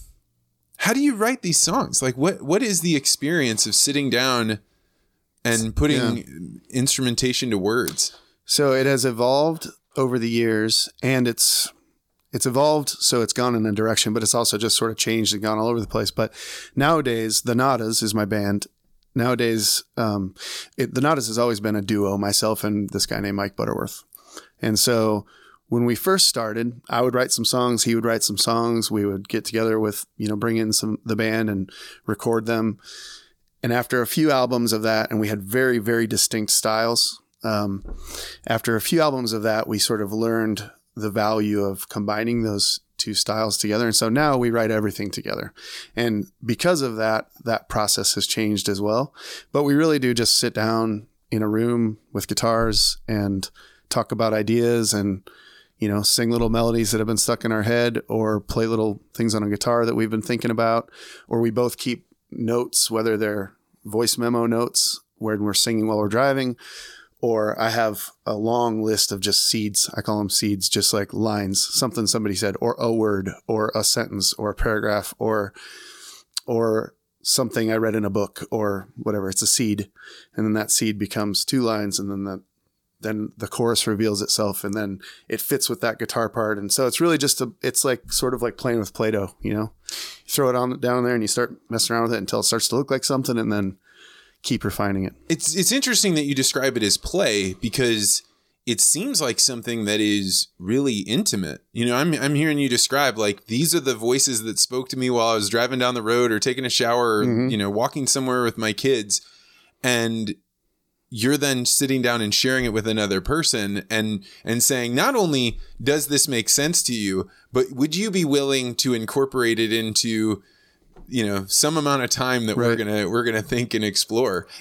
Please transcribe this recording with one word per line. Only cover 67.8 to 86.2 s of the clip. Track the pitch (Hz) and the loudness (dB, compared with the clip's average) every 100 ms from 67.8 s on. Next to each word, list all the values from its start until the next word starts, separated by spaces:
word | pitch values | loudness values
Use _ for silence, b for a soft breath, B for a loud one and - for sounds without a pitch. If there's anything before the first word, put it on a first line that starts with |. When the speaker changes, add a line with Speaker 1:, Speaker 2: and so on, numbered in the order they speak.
| 110 101 - - 117 | 0 -2 -10 -8 -6
Speaker 2:
a | 107 | -2
long | 110 120 120 110 | 0 2 2 0
list | 107 107 - | 0 0 0
of | 98 | -2
just | 101 - - | 0 2 2
seeds. | 113 107 - - - | 0 0 0 -2 -2
I | |
call | 113 107 | -2 0
them | 101 | 0
seeds, | - 104 101 - | 0 0 0 0
just | 110 - | 0 2
like | 107 98 | 0 -2
lines, | - 107 104 98 98 | -2 -2 -2 -2 -2
something | - - 127 120 104 | 0 0 0 0 0
somebody | 117 104 92 | 0 0 0
said, | 104 - | -2 0
or | 120 - | -2 0
a | 120 | 0
word, | 113 107 98 95 - - | 2 2 0 -2 -6 -4
or | 110 110 | -2 0
a | 113 | 0
sentence, | - 123 113 101 92 | 0 0 -2 -2 -2
or | - 107 | -2 -4
a | - | -2
paragraph, | 117 107 107 104 - - | 0 0 0 -2 -2 -4
or, | 110 107 98 - B B B B B B B - - | -2 0 -4 -10 B B B B B B B -10 -4
or | 113 113 110 - - _ _ | 0 2 0 -2 -12 _ _
something | - - 120 117 110 | -2 0 0 0 0
I | 113 | 2
read | 110 110 | 0 0
in | 101 | 0
a | |
book, | 101 101 - - | -2 -2 -6 -6
or | 113 104 98 95 117 | -2 -2 -4 -8 -8
whatever. | 110 104 95 | -4 -2 -2
It's | - | -2
a | 110 | 2
seed. | - 110 104 98 - B B B - | 2 2 -2 -4 -12 B B B -2
And | 110 | 0
then | |
that | 107 107 | 0 0
seed | - 110 104 | 0 0 -2
becomes | 101 110 104 92 | -4 -4 -2 -2
two | - 135 | -2 0
lines, | 113 107 104 98 | 0 0 -2 -4
and | 101 | -4
then | 98 98 | -6 -6
the, | 95 _ _ _ _ _ _ | -8 _ _ _ _ _ _
then | 110 107 107 - | -6 -6 -8 -10
the | 104 | -8
chorus | - 117 110 113 | -2 0 2 0
reveals | 104 110 101 | 2 0 0
itself, | - - 104 98 | -2 0 0 -2
and | 101 107 | -6 -4
then | 101 95 B B B | -6 -8 B B B
it | 110 | -6
fits | - 139 - | -2 -2 -2
with | 117 | -2
that | 117 - | -2 -2
guitar | 113 120 | -4 -2